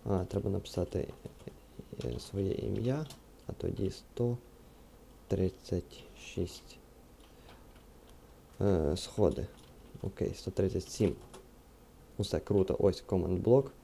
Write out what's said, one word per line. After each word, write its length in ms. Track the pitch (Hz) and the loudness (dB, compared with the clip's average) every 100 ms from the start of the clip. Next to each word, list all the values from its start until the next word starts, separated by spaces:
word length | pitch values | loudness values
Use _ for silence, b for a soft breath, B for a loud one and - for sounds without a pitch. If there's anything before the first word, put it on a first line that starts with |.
А, 200 | 113 95 | 0 0
треба 260 | 90 98 98 | 0 -2 -2
написати, 580 | 98 - - 90 95 - - - - - - - - - - | -4 -4 -4 -2 -2 -4 -10 -18 -16 -18 -18 -20 -20 -14 -8
е, 160 | - 60 | -6 -6
своє 320 | - 98 95 | -6 -2 -2
ім'я, 540 | - 110 101 117 139 156 - - - - | 0 -2 0 0 -2 -4 -12 -20 -16 -14
а 60 | |
тоді 380 | - - - 104 | -6 -4 -2 -4
сто 480 | - - - 120 120 - - - - - - - - - | -4 -12 -2 0 -2 -8 -20 -20 -20 -20 -20 -20 -20 -4
тридцять 760 | 95 92 - - 90 - - - - | 0 0 -2 -4 -4 -4 -18 -20 -18
шість. 600 | - - 90 - - - - - - - B B B B B - - - - - - - - - | -10 -4 -4 -6 -18 -20 -20 -20 -20 -20 B B B B B -20 -20 -20 -20 -20 -20 -20 -20 0
Е, 360 | 101 90 73 80 | 4 4 2 0
сходи. 500 | - - 90 64 - - - - - - | -4 2 4 4 -6 -10 -20 -20 -20 -8
Окей, 320 | 101 - - | -8 -4 -4
сто 160 | 92 - | -4 -4
тридцять 400 | - 95 95 - | 0 2 0 -4
сім. 260 | - 131 - - - - - - - - - - - | 2 2 2 -12 -20 -20 -20 -20 -20 -20 -20 -16 -6
Усе 220 | 98 76 | -2 -2
круто, 360 | - 101 92 - | 2 4 4 4
ось 220 | 98 - | 4 2
команд 380 | - 95 82 90 | 0 0 2 2
блок. 340 | 107 131 139 - | 6 6 6 -10